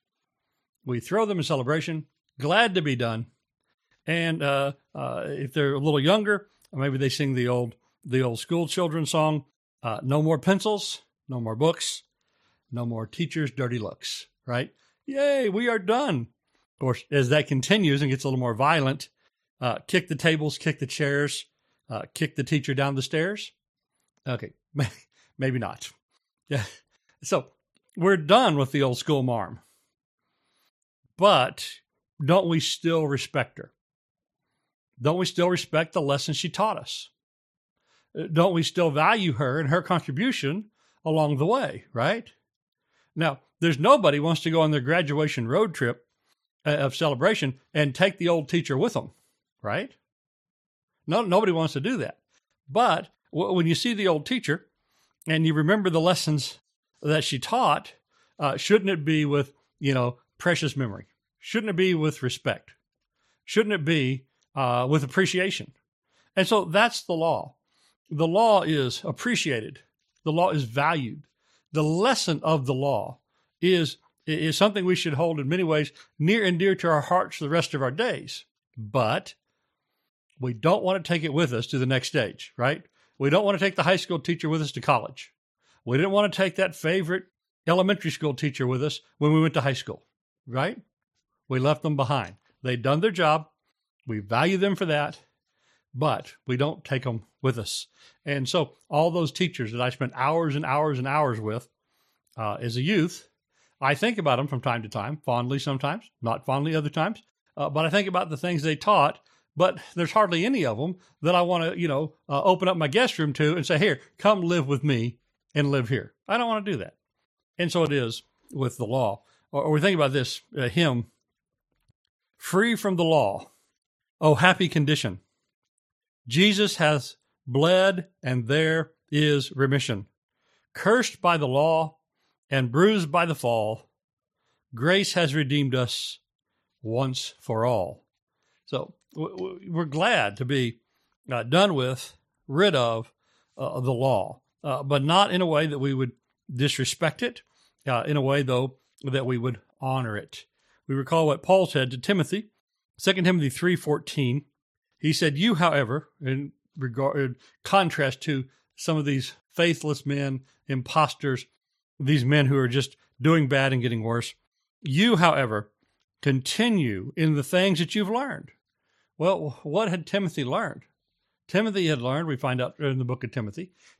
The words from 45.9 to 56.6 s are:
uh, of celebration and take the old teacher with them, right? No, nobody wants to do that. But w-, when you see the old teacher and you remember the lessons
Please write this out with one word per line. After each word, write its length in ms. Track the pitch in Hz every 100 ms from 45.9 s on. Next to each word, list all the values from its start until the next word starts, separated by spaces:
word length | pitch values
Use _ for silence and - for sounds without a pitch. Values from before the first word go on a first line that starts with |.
| 120 _ _ _ _ _ _ 151
uh, 60 |
of 240 | 147 139 131
celebration 640 | 156 127 180 220 135 127 _
and 200 | 151 147
take 240 | 131 196 196
the 120 | 175
old 200 | 170 135
teacher 280 | 170 - 135
with 160 | 226
them, 180 | 123 104 - _ _ _ _
right? 320 | 104 139 262 _ _ _ _ _ _ _ _ _ _ _ -
No, 160 | 196
nobody 300 | 208 185 202
wants 220 | 165 160
to 60 | 139
do 180 | 180 240
that. 220 | 110 - _ _ _ _ -
But 420 | 196 240 165 - _ _
w-, 220 | 151 196
when 140 | 185 165
you 80 | 160
see 180 | 247
the 140 | 214 190
old 180 | 156 -
teacher 420 | 254 - 160 - _ _ _ _ _ 160
and 180 | 160 160
you 80 |
remember 360 | 151 156 214 185
the 100 | 160
lessons 600 | 170 180 - 147 - -